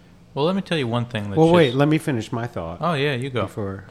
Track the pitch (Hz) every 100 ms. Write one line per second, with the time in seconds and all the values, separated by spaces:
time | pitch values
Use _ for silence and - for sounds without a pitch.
0 | - - - 131 160 196 - 165 120 120
1 | 117 107 104 101 165 175 139 131 147 156
2 | - 117 98 117 120 98 82 85 165 143
3 | 147 123 135 120 92 - 98 98 -